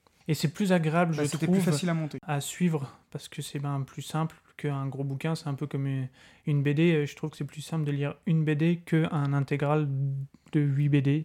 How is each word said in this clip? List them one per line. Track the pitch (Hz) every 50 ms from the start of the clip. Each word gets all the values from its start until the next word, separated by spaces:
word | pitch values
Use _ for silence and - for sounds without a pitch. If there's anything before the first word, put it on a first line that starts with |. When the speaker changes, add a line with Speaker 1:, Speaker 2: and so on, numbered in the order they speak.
| _ _ _ _ _ -
Speaker 1:
Et | 156
c'est | - - 151 -
plus | - 208 190
agréable, | 185 180 156 156 151 170 180 170 160
Speaker 2:
Bah, | 151 151
Speaker 1:
je | 139
Speaker 2:
c'était | - 143 160 175
Speaker 1:
trouve, | 180 196
Speaker 2:
plus | 180
facile | 180 151 143 - 175
à | 165
monter. | 165 156 147 - 135 -
Speaker 1:
à | - 147 143
suivre, | 135 - - - 180 175 160 147 135 123 - - _ _
parce | - 143 - -
que | - -
c'est, | 143 - - 147
ben, | 139 143 143 139
plus | 135 - - - 139
simple | - - 156 160 160 - - _ _ _
qu'un | - - 147 143 139 135
gros | 139 131 131 139
bouquin, | 139 135 135 - 160 165
c'est | 156 - 151
un | 139
peu | 131 151
comme | 143 - 139 139 139
une, | 135 135 131 127 - - - - - _ _
une | - 147 143
B | 139 147
D, | 143 147 165 175 165
euh, | 151 147 139
je | -
trouve | - - 156
que | - -
c'est | 147
plus | 143 - 156
simple | 139 - - 160 151
de | 143
lire | 143 139 143 143 - - _ 208
une | 160 160 156
B | 151
D | 151 143 160 170 175 170 -
qu'un | - - 160 156 - - 151 143 139 139
intégral | 143 139 - 147 139 143 143 151 156 151 143 139 135 139 139 135 139 139 - - _ _ -
de | - 156
huit | 147 143 135 139 147 147
B | 143 143
D, | 131 139 143 156 156